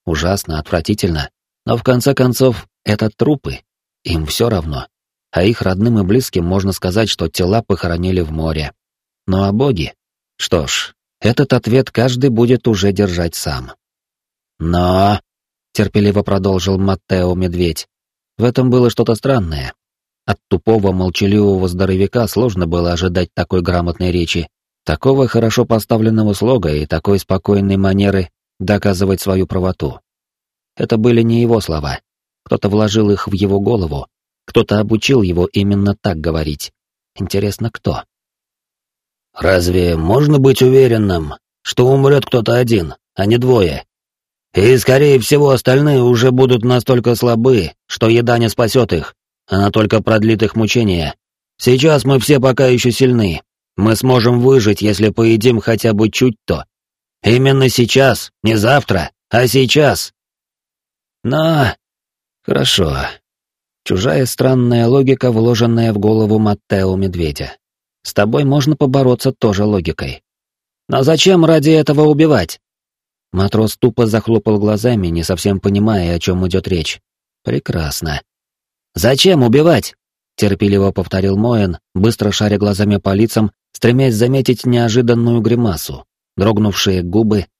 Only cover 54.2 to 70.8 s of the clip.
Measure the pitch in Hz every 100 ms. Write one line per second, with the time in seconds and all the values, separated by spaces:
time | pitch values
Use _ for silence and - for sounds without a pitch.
54.2 | 113 120 127 135 104 101 107 101 110 107
55.2 | 113 113 127 113 - 110 113 104 110 -
56.2 | 127 110 - 80 - _ _ _ _ _
57.2 | 101 123 135 139 131 120 117 131 135 113
58.2 | - _ 104 110 110 143 - 95 - _
59.2 | _ 113 127 135 127 151 143 92 - _
60.2 | _ _ _ _ _ _ _ _ _ _
61.2 | 113 147 160 156 117 - _ _ _ _
62.2 | _ _ - - 131 - 80 67 67 -
63.2 | _ _ _ _ _ _ - 95 117 151
64.2 | 127 - 127 131 120 120 117 139 131 131
65.2 | 127 110 117 113 117 117 117 104 104 110
66.2 | 107 107 107 104 - 98 95 95 95 90
67.2 | 80 73 71 - _ _ _ _ - -
68.2 | 104 139 143 143 139 151 139 139 127 123
69.2 | 135 - 113 95 104 101 80 - 71 -
70.2 | _ _ _ _ _ _